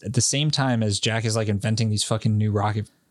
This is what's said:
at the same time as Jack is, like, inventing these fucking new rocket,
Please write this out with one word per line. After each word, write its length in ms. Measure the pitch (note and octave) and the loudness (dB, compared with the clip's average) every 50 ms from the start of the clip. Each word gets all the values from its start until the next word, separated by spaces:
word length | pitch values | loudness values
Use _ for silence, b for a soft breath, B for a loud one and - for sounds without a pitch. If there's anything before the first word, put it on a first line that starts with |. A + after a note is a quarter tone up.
| - | -10
at 100 | G2+ - | -4 -2
the 80 | - | 0
same 300 | - - - C3+ D3+ D#3 | 0 0 0 0 0 0
time 320 | D3 - C3+ C3+ B2 A2+ A2+ | 0 0 0 0 2 2 0
as 160 | G#2+ G2 - | 0 0 0
Jack 240 | - A#2 A2 A2+ A2 | 0 0 -2 0 -2
is, 100 | A2+ G#2+ | 0 0
like, 120 | A2+ A2 G#2 | 0 0 0
inventing 420 | G#2 G2 - A2 A2+ A2 A#2 A2 | 0 0 0 0 0 0 0 0
these 140 | G#2+ G#2 - | 0 -2 0
fucking 340 | - A#2 G#2+ - A#2 G#2+ G#2 | -2 -2 0 2 2 2 2
new 140 | G#2+ G#2+ | 2 2
rocket, 380 | G#2 G#2 G2+ G#2+ G#2 G#2+ G2+ - _ _ _ _ | 2 2 0 0 -2 -2 -6 -8 _ _ _ _